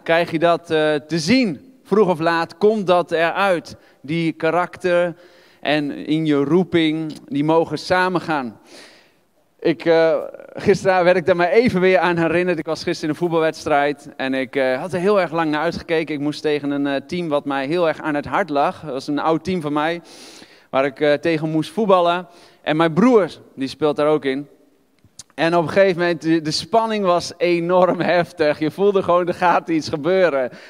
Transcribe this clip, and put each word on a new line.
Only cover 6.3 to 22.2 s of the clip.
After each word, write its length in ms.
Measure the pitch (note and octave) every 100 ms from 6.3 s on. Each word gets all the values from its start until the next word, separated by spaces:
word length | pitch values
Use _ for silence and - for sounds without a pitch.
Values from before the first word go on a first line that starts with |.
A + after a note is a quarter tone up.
| C#3+
roeping, 680 | C#3 F3 E3+ E3+ D#3+ D#3 D#3 - -
die 160 | C#3+
mogen 340 | D3+ E3 D#3+ D3+
samengaan. 840 | - F#3 F#3 F3 - D3+ B2 - - - - - _ _ _ _ _ -
Ik, 260 | - C#3 E3
eh, 300 | E3 D#3+ C#3+ - - -
gisteren 500 | - - F#3 F#3+ F#3
werd 140 | F3 F#3
ik 80 | E3
daar 100 | F3
maar 140 | F3
even 320 | G#3+ B3 F#3
weer 180 | F#3 F#3
aan 180 | F3 E3+
herinnerd. 420 | E3 E3+ F3+ E3
Ik 60 | D#3+
was 180 | D3+
gisteren 200 | - E3
in 60 | D#3+
een 120 | C#3+
voetbalwedstrijd 880 | E3+ E3 D#3+ D#3 D#3+ D3 C#3+ C#3+ - -
en 180 | C3
ik, 220 | C3 B2+ C#3+
eh, 240 | C3 C3
had 140 | F3
er 60 | F3
heel 220 | F#3+ G#3
erg 100 | E3+
lang 200 | E3 D#3+
naar 100 | D3
uitgekeken. 540 | D#3+ D#3+ - D#3+ D3+ D3+
Ik 60 |
moest 200 | D3 D3
tegen 300 | D#3 D3 C#3+
een, 160 | C#3+ C#3+
eh, 80 | C3+ C#3
team 200 | F3+ E3+
wat 180 | D3 C#3+
mij 200 | C#3 C3+
heel 220 | F3 D#3+
erg 140 | C#3+
aan 140 | D#3 D3
het 100 | C3
hart 240 | D3+ F3
lag. 320 | C#3+ D#3+ F#3
Dat 100 | D#3
was 160 | C3 D3
een 120 | D3
oud 240 | D3+ D#3+
team 180 | F#3 F#3
van 120 | D3
mij, 280 | D3 D#3 E3+ - - - - - - _
waar 160 | C3 C#3
ik, 140 | C3+
eh, 140 | D3
tegen 360 | C#3+ E3+ D#3+ D#3
moest 220 | D#3 D3+
voetballen. 560 | - G#3+ F#3 E3+ F3